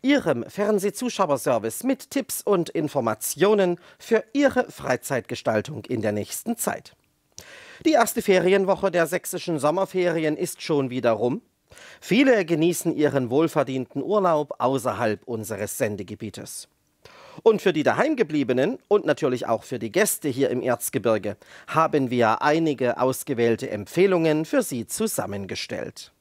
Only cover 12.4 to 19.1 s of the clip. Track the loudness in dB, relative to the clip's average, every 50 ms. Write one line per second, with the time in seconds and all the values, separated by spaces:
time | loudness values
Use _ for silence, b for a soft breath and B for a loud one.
12.4 | 4 0 0 2 2 2 0 0 -2 -2 0 2 0 2 2 0 -2 2 2 2
13.4 | 2 2 2 0 0 0 -2 -6 -6 _ -6 -8 -4 0 0 2 2 2 2 0
14.4 | -2 -4 -6 _ -2 0 0 0 -2 -2 -2 0 -2 -2 -2 -4 _ -8 -8 -8
15.4 | -6 -8 -6 -6 -6 -8 -4 -4 -4 -4 -2 -6 -10 -12 -12 -12 -12 -12 -12 -14
16.4 | -16 -14 -16 -16 -18 _ _ _ _ _ _ _ B B B B B B B B
17.4 | B 4 4 4 2 0 2 4 2 2 4 4 2 2 2 0 0 0 0 -2
18.4 | 0 2 2 2 2 0 0 -6 _ _ 2 2 4 2